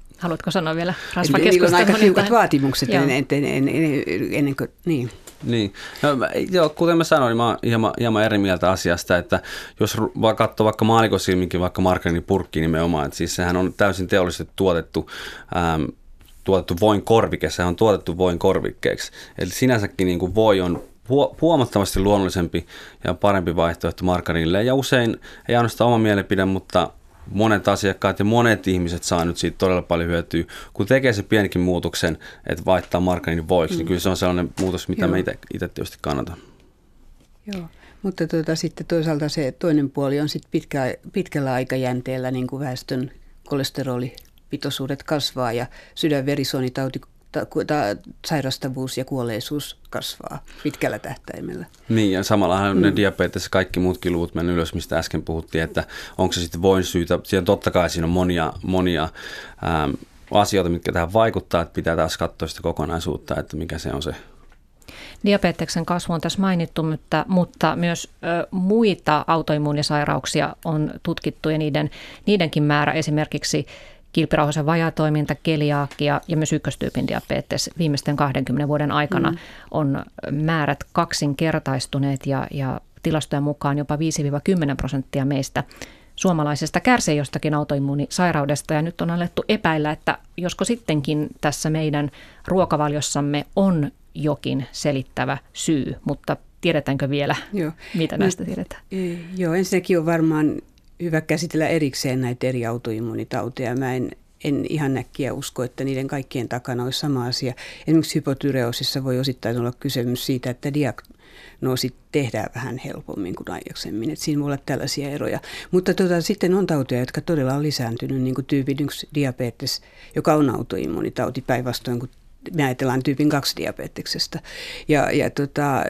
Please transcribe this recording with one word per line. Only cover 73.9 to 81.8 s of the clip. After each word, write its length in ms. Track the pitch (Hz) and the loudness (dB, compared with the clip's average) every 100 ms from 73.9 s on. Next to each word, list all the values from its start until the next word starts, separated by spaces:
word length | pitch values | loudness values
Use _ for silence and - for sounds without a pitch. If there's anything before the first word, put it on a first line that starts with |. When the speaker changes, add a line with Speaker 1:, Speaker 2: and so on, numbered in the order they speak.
| - - | -20 -6
Speaker 1:
kilpirauhasen 520 | - 156 156 147 151 147 | -2 2 2 2 2 2
vajaatoiminta, 680 | 165 165 156 156 151 147 147 | 2 0 0 2 2 0 -2
keliakia 760 | - 156 147 143 139 - 147 143 - | 0 0 2 0 -2 -2 0 0 0
ja 100 | 160 | -2
myös 160 | 156 | 0
ykköstyypin 540 | 151 - - - - - | 0 -2 -4 -4 -2 -2
diabetes 640 | 113 - - - - - - | -2 -4 -4 -4 -4 -4 -2
viimeisten 380 | 160 143 - 147 | 0 0 0 0
kahdenkymmenen 520 | 143 135 131 127 143 | 0 0 -2 -2 0
vuoden 240 | 147 147 | 0 0
aikana 400 | 147 147 139 135 | 0 0 0 0
Speaker 2:
Mm. 60 | 170 - - - | -2 -10 -20 -8
Speaker 1:
on 320 | - 143 - - - - | -2 -2 -2 -6 -12 -6
määrät 520 | 147 156 165 143 147 - | -2 0 0 0 -4 -4
kaksinkertaistuneet, 1300 | - 170 - 147 135 165 156 - 135 | -2 -2 0 -2 0 0 0 -2 -4